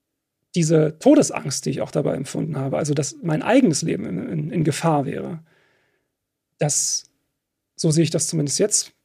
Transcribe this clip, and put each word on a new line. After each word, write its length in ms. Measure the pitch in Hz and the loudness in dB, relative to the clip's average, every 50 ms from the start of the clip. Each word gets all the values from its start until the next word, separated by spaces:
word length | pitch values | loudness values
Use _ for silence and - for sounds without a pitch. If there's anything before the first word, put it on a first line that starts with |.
| _ _ _ _ _ _ _ _ _ _ - | _ _ _ _ _ _ _ _ _ _ -2
diese 440 | 180 160 156 165 156 156 156 156 - | 0 2 4 4 4 4 2 0 2
Todesangst, 680 | - 254 311 302 - - - - - 147 135 - - | 6 6 8 8 6 2 0 -6 -6 -6 -6 -4 -4
die 60 | 151 | -4
ich 100 | 135 - | -4 -4
auch 100 | - - | -4 -4
dabei 240 | - 156 143 147 - | -2 -2 -2 -2 -2
empfunden 420 | - - - - - 156 160 151 | -4 -6 -6 -6 -6 -6 -4 -4
habe, 200 | 139 135 135 - | -4 -4 -4 -2
also 180 | - 160 143 143 | -2 -2 -2 -2
dass 220 | 156 143 - - 285 | -2 -2 -4 -6 -8
mein 200 | 240 165 156 135 | -4 -4 -2 -2
eigenes 400 | - - 233 277 247 180 139 - | 0 2 4 4 4 4 2 0
Leben 220 | 165 165 - 185 220 | -2 -4 -4 -4 -6
in, 240 | 214 185 180 233 - | -6 -6 -6 -6 -6
in, 220 | 175 156 151 156 | -6 -6 -6 -4
in 140 | 165 170 151 | -2 -2 0
Gefahr 420 | 156 135 - - 165 151 143 135 | 0 0 0 0 0 2 0 0
wäre, 340 | - - 80 - - 170 160 - _ _ _ _ _ _ _ _ _ _ _ _ _ _ _ _ _ _ _ _ _ _ - | -2 -6 -8 -8 -8 -10 -12 -14 _ _ _ _ _ _ _ _ _ _ _ _ _ _ _ _ _ _ _ _ _ _ -4
das, 460 | 160 147 - - - - - - - _ _ _ _ _ _ _ _ _ _ _ _ _ _ | -2 -2 0 -2 -2 -2 -4 -4 -6 _ _ _ _ _ _ _ _ _ _ _ _ _ _
so 140 | - - 160 | -2 0 2
sehe 140 | 147 165 160 | 4 4 2
ich 60 | 165 | 2
das 180 | - 160 - - | 0 -2 -2 -2
zumindest 300 | 175 156 147 139 - - | -2 -2 -2 -2 0 0
jetzt 340 | 196 220 - - - - _ _ | 0 0 0 -2 -2 -4 _ _